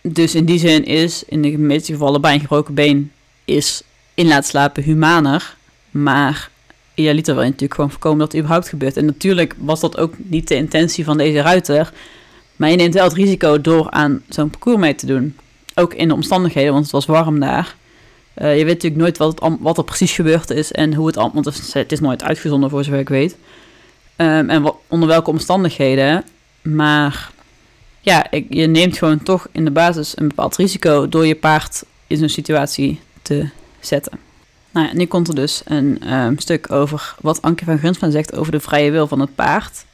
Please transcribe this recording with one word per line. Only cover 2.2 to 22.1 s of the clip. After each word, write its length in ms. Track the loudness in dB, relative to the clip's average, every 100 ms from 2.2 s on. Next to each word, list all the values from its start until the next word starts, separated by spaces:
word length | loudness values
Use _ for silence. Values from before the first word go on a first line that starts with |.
bij 120 | 2
een 60 | 0
gebroken 340 | 0 -2 0
been 380 | 0 2 2 -2 _ _ _ -2
is 360 | -2 -2 -8 _ _ _
in 140 | 0 2
laten 220 | 2 2
slapen 340 | 0 0 0
humaner. 720 | -2 2 4 4 2 0 -4 -20 _ _ _
Maar 580 | -2 0 2 0 -2 -12 _ _ _ _
idealiter 400 | -2 0 2 0
wil 100 | 0
je 60 | 0
natuurlijk 260 | -2 -6 -2
gewoon 160 | -4
voorkomen 280 | -2 0 0
dat 120 | 0
het 60 | -2
überhaupt 320 | 0 -2 -2
gebeurt. 280 | -6 -4 0
En 80 | -2
natuurlijk 500 | 0 0 0 0 -4
was 220 | -4 -2
dat 180 | -2 -2
ook 160 | -4 -4
niet 300 | -4 -4 -2
de 80 | -2
intentie 480 | 0 0 0 -2
van 140 | -2 0
deze 240 | 2 2
ruiter. 500 | 2 2 2 0 0 -8 -20 -20 _ -20 _ _
Maar 140 | 2
je 60 | 4
neemt 180 | 4
wel 100 | 4
het 100 | 2
risico 480 | 2 0 2 2 2
door 300 | 4 2 2
aan 300 | 0 0 -2 _
zo'n 200 | -4 -4
parcours 300 | -2 0 2
mee 160 | 2 0
te 100 | -2
doen. 300 | -2 -2 -8 _ _ -6 0
Ook 180 | 0
in 140 | 0 0
de 60 |
omstandigheden, 580 | 0 0 0 0 2 2
want 120 | 2
het 100 | 0
was 120 | -2 2
warm 340 | 2 4 0
daar. 360 | 0 -2 -4 -12 _ _ _ _ _
Eh, 240 | -4 0 2
je 80 | 2
weet 80 |
natuurlijk 280 | 0 -2 0
nooit 160 | 0 2
wat, 140 | -2
het 100 | 0
am-, 160 | -2 0
wat 160 | -2 -2
er 60 |
precies 300 | -4 -2 0
gebeurd 360 | 2 2 2 0
is 220 | -4 -2
en 220 | -2 0
hoe 140 | 0 -2
het 100 | 0
am-, 140 | -2
want 120 | -2 -4
het 120 | -6
is, 160 | -6
het 180 | -4 -2
is 80 | 0
nooit 240 | 0